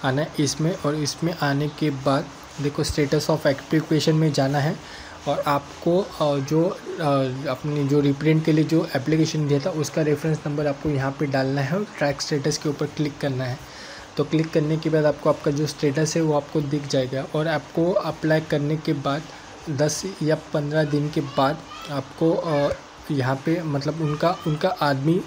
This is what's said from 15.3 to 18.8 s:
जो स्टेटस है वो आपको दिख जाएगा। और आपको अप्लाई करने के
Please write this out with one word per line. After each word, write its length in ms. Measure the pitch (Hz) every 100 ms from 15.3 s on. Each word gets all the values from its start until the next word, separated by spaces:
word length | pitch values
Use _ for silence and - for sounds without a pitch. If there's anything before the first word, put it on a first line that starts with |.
| 143 160
जो 160 | 143 147
स्टेटस 500 | - 151 139 156 170
है 60 |
वो 120 | 160
आपको 260 | 147 143 160
दिख 260 | 139 147 143
जाएगा। 400 | 139 127 135 135
और 140 | 151 160
आपको 440 | 151 - - 170
अप्लाई 480 | 202 165 - 156 156
करने 360 | 160 151 147
के 160 | 156